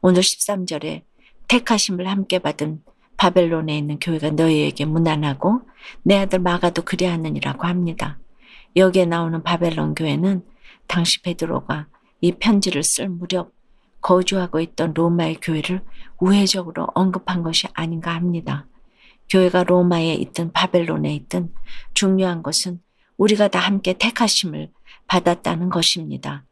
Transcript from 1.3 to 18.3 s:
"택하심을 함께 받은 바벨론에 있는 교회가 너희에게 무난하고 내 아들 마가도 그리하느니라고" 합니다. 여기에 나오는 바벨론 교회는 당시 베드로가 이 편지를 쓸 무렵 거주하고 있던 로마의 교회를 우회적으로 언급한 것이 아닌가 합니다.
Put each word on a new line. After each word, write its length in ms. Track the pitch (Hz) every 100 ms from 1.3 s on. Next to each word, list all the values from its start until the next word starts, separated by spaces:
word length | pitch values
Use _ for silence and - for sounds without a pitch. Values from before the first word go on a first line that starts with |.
| - -
"택하심을 600 | 247 240 214 - 180 185
함께 320 | 196 190 185
받은 440 | 151 151 156 156 _ _ _ -
바벨론에 600 | 185 185 170 165 156 151
있는 220 | 147 147
교회가 320 | - 160 147
너희에게 540 | 151 165 156 147 - 147
무난하고 760 | 156 165 151 147 139 175 240 - _ - -
내 140 | - 196
아들 220 | 196 185
마가도 440 | 180 175 175 170
그리하느니라고" 800 | 170 180 180 170 160 147 139 135 175
합니다. 540 | 180 170 160 147 147 - _ - - - 175
여기에 300 | 190 185 175
나오는 360 | 170 165 165
바벨론 520 | 151 170 170 160 156 151
교회는 500 | 160 143 185 190 - - - - _
당시 360 | 180 170 -
베드로가 680 | - 170 165 170 - 147 151 _ _ _
이 100 | 175
편지를 500 | 180 - 202 190 147
쓸 260 | 151 - 196
무렵 420 | 175 175 185 170 _ _ _ _ -
거주하고 580 | - 185 185 190 180 156
있던 340 | 165 - 160
로마의 440 | 156 170 175 160 160
교회를 400 | - 156 147 185 - - - -
우회적으로 680 | 185 202 196 196 175 170 -
언급한 480 | - 185 185 - 180
것이 260 | 165 160 -
아닌가 400 | - 165 165 165
합니다. 540 | 170 175